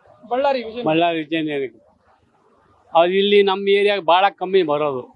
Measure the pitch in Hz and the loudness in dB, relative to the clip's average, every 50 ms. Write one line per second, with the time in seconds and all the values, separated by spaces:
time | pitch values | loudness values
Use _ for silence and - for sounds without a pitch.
0 | _ _ _ _ - 208 240 254 285 277 269 254 226 226 220 247 240 156 156 165 | _ _ _ _ -10 -6 -4 -2 0 0 -2 -2 -6 -8 -12 -8 -4 -2 0 0
1 | 170 170 170 160 156 143 165 165 160 156 147 139 135 117 - _ _ _ _ _ | 0 0 0 -4 -6 -6 -6 -4 -4 -4 -4 -6 -6 -8 -10 _ _ _ _ _
2 | _ _ _ _ _ _ _ _ _ _ _ _ _ _ _ _ _ _ - 165 | _ _ _ _ _ _ _ _ _ _ _ _ _ _ _ _ _ _ 2 2
3 | 170 180 190 196 196 202 202 202 196 196 190 196 202 196 202 202 202 208 202 196 | 2 2 2 0 2 2 4 4 4 2 0 -2 0 0 2 2 2 0 0 0
4 | 170 156 170 185 196 196 196 - 185 185 190 190 175 151 147 147 151 147 135 127 | 0 2 2 4 2 2 0 -4 -4 -2 0 0 2 0 0 -2 -2 -2 -4 -6
5 | 120 - _ | -8 -12 _